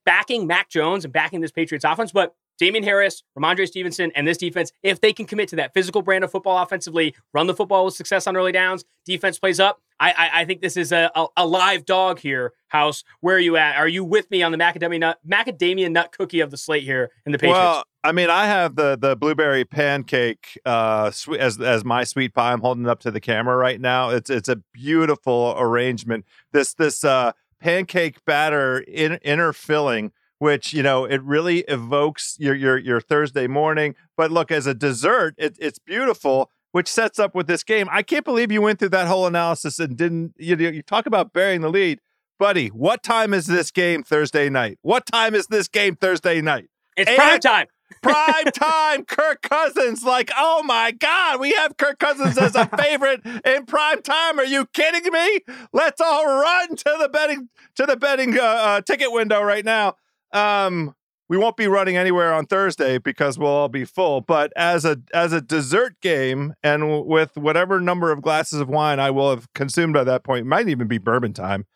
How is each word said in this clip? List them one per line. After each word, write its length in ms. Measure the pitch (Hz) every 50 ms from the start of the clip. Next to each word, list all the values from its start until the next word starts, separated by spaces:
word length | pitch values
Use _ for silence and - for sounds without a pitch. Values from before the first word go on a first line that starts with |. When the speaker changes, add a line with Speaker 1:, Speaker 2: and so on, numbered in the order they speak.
| _
Speaker 1:
backing 400 | - 175 190 208 - 254 233 202
Mac 240 | 160 170 185 202 -
Jones 360 | - 165 151 160 185 202 160
and 80 | 147 123
backing 260 | 160 151 151 170 175
this 120 | 165 151
Patriots 340 | - - 165 160 160 143 -
offense, 260 | 151 160 165 226 214
but 240 | - 196 180 175 - _ _ _ _ -
Damian 240 | 170 180 202 220 208
Harris, 400 | 208 202 196 202 196 - - - _ _ 139
Ramondre 300 | 147 160 180 185 190 180
Stevenson, 440 | 185 185 180 175 165 - 180 165 -
and 140 | 147 143 156
this 100 | 170 170
defense, 340 | - 170 147 180 170 160 - _ -
if 180 | 196 190 -
they 100 | - 214
can 140 | 214 - 220
commit 240 | - - 208 208 -
to 60 | -
that 180 | 160 147 127 -
physical 300 | 190 185 180 185 214 180
brand 200 | 196 190 190 190
of 80 | 180
football 300 | - 190 180 196 185 185
offensively, 540 | 180 175 196 180 - 180 160 165 160 151 - _ _ _ -
run 140 | 147 160 180
the 80 | 175
football 300 | - 214 185 196 190 185
with 100 | 190 180
success 320 | - 170 - 202 190 - 208
on 100 | 185 185
early 140 | 185 185
downs, 340 | 180 185 185 185 185 180 - _ _ _ _
defense 340 | - 185 175 - 196 170 -
plays 200 | - 190 175 160
up, 220 | 190 196 202 - _ _ _ -
I, 120 | 143 175
I, 300 | 175 165 165 165 139 165
I 40 | 170
think 160 | 160 190 170
this 160 | 180 180 - 185
is 140 | 170 139
a, 180 | 170 170 165 165 -
a, 100 | 160 165 151 - -
a 100 | 180 165
live 380 | 165 185 180 190 196 180 147
dog 340 | - 190 185 185 185 180 -
here, 340 | - 147 139 131 123 120 - _ _ _
House. 360 | - 151 147 151 147 - - _ _ _
Where 160 | - 175 185 185
are 20 |
you 180 | 180 170 165 160
at? 200 | 160 151 139 143
Are 100 | 151 165
you 160 | 165 185 190
with 260 | 170 190 214 - -
me 140 | 202 185 170
on 80 | 165
the 60 | 165 160
macadamia 420 | 170 170 170 - 165 170 175 165
nut, 200 | 165 160 160 - _ 156
macadamia 640 | 190 202 226 262 214 143 175 175 185 190 185 175
nut 200 | 165 170 170 -
cookie 300 | - - 196 180 - 165
of 100 | 156 139
the 60 | 139 139
slate 260 | - - 156 151 139
here 260 | 135 135 131 123 113 - _ _
in 60 | 147
the 80 | 147 139
Patriots? 180 | 151 143 175 185
Speaker 2:
Well, 260 | 185 175 165 147 - - _ _ -
I 80 | 151
mean, 180 | 165 175 180 170
I 160 | 170 180 208
have 300 | 208 208 190 175 160 131
the, 220 | 131 151 143 139 123
the 180 | 120 139 131
blueberry 500 | 113 143 151 156 147 156 147 139 131 127
pancake, 920 | - - 151 147 143 143 143 131 - - 127 123 117 110 - - - - - -
uh, 460 | 131 123 117 113 110 110 107 107 104
swe-, 280 | 101 - - - 151 -
as, 220 | 131 131 107 104
as 240 | 113 123 123 113 101
my 200 | 123 120 123 131
sweet 320 | - - 139 131 120 -
pie. 160 | 131 117 120 123
I'm 80 | 117
holding 240 | 107 127 127 120 120
it 40 | 120
up 100 | 117 -
to 100 | - 120
the 100 | 107 110
camera 360 | - - 117 107 117 123 127 127
right 240 | 127 127 127 104
now. 280 | 127 127 123 127 127 123
It's, 200 | 120 123 - -
it's 200 | 135 120 104 -
a 80 | 127 110 - _ _
beautiful 800 | 120 123 143 160 165 160 156 147 - _ 135 123 120 120 120 104 -
arrangement. 680 | 127 117 117 120 123 127 123 110 98 113 113 110 98 _ _ _ _ _
This, 240 | - 147 139 - -
this, 280 | - 160 151 - - -
uh, 280 | 147 135 131 127 120 - - _ _ _ _
pancake 640 | - 170 170 185 190 175 - 180 170 160 135 - _
batter 540 | - 151 143 151 156 151 147 135 131 131 131
in, 340 | - - 95 139 156 156 165 -
inner 320 | - 143 147 156 170 165 147
filling, 580 | - - - 151 151 147 139 120 113 104 104 - _ _ _ _ _
which, 340 | 147 151 147 139 - - -
you 100 | 156 135
know, 220 | 139 135 131 131
it 180 | 117 139 135 131
really 360 | 139 143 151 165 180 175 175
evokes 760 | - - 147 123 117 117 135 143 147 156 147 - - - - -
your, 160 | 151 139 139
your, 220 | 139 135 131 131 123
your 220 | 87 123 120 117
Thursday 480 | 113 - 156 147 151 143 127 139 127 123
morning. 480 | 135 143 151 156 156 156 151 151 127 - _ _ _ -
But 140 | 160 160
look, 200 | 160 170 151 -
as 160 | 165 151 127 139
a 60 | 135
dessert, 640 | 113 135 143 131 110 123 175 226 254 190 156 151 -
it, 180 | 156 151 - -
it's 220 | - - - -
beautiful, 720 | - - 180 220 262 262 220 - - 147 131 131 131 - _ _ _ _ -
which 160 | 175 180 -
sets 300 | - - 226 220 - -
up 140 | 208 196 -
with 140 | 185 170 139
this 160 | 175 160 -
game. 240 | - 220 214 202 180
I 120 | 160 196 214
can't 220 | - 339 294 -
believe 260 | - 262 226 240 220
you 100 | 208 214
went 180 | 208 214 214 -
through 100 | - 190
that 180 | 170 190 180 170
whole 180 | 185 190 185
analysis 540 | 180 175 170 170 170 170 - - 156 135 -
and 160 | 170 151 127
didn't, 380 | 117 170 175 170 165 165 165 - -
you, 200 | 160 165 175 160
you 240 | 165 170 156 156
talk 240 | - - 202 220 226
about 260 | 294 220 202 170 -
burying 300 | - 175 185 196 190 175
the 80 | 160 156
lead. 320 | 170 196 196 175 151 123 _ _ _ _ _ _ _ _
Buddy, 300 | 196 202 196 175 135 107
what 360 | 98 113 127 180 233 254 -
time 300 | - 233 226 220 214 202
is 120 | 190 156 151
this 240 | 175 180 160 -
game 320 | - - 180 175 170 156 131
Thursday 460 | - 156 151 151 127 - 151 143 143
night? 300 | 139 131 120 107 98 -
What 240 | - 143 208 247 -
time 280 | - - 233 226 226 214
is 140 | 208 180 -
this 220 | 214 214 185 -
game 260 | - 214 202 196 175
Thursday 460 | - - 190 185 185 - 180 170 165
night? 280 | 151 156 147 123 95 - _ _ _ _ _ -
Speaker 1:
It's 120 | 196 208
Speaker 2:
And 80 | 240 262
Speaker 1:
prime 220 | 285 285 330 330
time. 280 | - 262 220 196 151 - _ _ _ _ - -
Speaker 2:
prime 500 | - 254 302 302 302 320 311 320 311 302
time, 540 | - - 294 311 320 311 311 311 302 277 -
Kirk 380 | - - - 294 311 294 - -
Cousins. 600 | - - 302 320 285 - 311 269 247 226 226 240
Like, 280 | 254 254 254 247 240 247
oh 260 | 254 285 330 330 330 302
my 280 | 294 240 226 226 233
God, 480 | 226 233 - 302 330 370 370 330 285 254
we 120 | 262 285
have 260 | 403 415 311 302 294 -
Kirk 220 | 277 285 277 -
Cousins 380 | - 294 294 277 277 - - 254
as 180 | 269 254 202
a 100 | 247 226
Speaker 1:
<laughs> 120 | 226 - 233
Speaker 2:
favorite 440 | 285 294 302 277 277 269 269 254 - 233 240 220 -
in 200 | 262 262 285 269
prime 360 | 226 - 302 302 302 311 247
time. 380 | - - 285 311 330 330 320 294
Are 60 | 262
you 200 | 262 277 277 262 - -
kidding 360 | - 294 320 339 339 339 359 339
me? 260 | 330 339 370 427 381 - - 254 254 247 -
Let's 300 | - 247 311 320 - -
all 240 | 330 330 302 294 311
run 500 | 302 269 269 285 320 349 359 349 349 320
to 220 | - - 294 302 320
the 80 | 311 277
betting, 420 | 277 302 302 302 302 277 254 240 _ _ - _ _
to 100 | - 262
the 100 | 294 277
betting, 420 | 233 277 285 277 262 262 247 226 254
uh, 40 |
uh, 400 | 247 226 220 233 220 214 202 202
ticket 300 | 190 - 302 269 277 254
window 300 | 233 233 226 214 220 208
right 220 | 208 208 202 214 208
now. 320 | 220 226 220 208 196 185 - _ _ _ _ _ _ -
Um, 640 | 202 208 208 208 202 196 190 180 175 160 147 135 _ _ _ _ _ _ -
we 80 | 165 190
won't 180 | 208 233 226
be 120 | - 220 202
running 280 | 190 202 190 185 180
anywhere 380 | 180 180 185 180 180 170 165 165
on 140 | 160 147 -
Thursday 500 | - 190 196 190 160 - 156 131 131 127
because 400 | - 147 127 - 151 143 135 160
we'll 140 | 147 147
all 180 | 143 143 143 139
be 160 | 117 139 127
full. 360 | - - - 190 170 143 135
But 300 | 123 - 170 151 147 151 -
as 280 | - 170 170 175 170 143
a, 160 | 165 151 131 123 _ -
as 180 | 170 170 170
a 100 | 160 165
dessert 600 | 143 113 156 160 143 127 147 208 247 254 185 _
game 540 | - 185 165 143 131 131 131 135 143 147 156 - -
and 180 | 151 147 151
w-, 220 | 151 151 151 151 -
with 340 | - 160 160 156 - - 151
whatever 420 | 147 151 156 170 180 180 196 190
number 320 | 180 175 180 180 170 165
of 100 | 156 143
glasses 380 | 143 160 156 156 160 - - 151
of 80 | 143 127
wine 320 | 139 151 151 151 147 135
I 120 | 139 139
will 180 | 135 139 139 139
have 220 | 135 117 113 - _
consumed 400 | - 139 139 - 170 170 160 151
by 100 | 147 131
that 200 | 127 127 127 -
point, 240 | - 131 123 117 127
might 200 | 147 190 240 208
even 200 | 151 120 123 107
be 100 | 117 113
bourbon 360 | 95 117 117 123 120 110 104
time 320 | - 90 95 98 98 101 - _